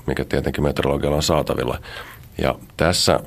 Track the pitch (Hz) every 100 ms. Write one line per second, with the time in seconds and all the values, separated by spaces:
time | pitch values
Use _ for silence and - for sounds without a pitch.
0 | - 65 73 71 69 67 73 67 69 71
1 | 71 73 78 80 65 - 62 - - -
2 | - - - - - 62 - - 82 92
3 | - 82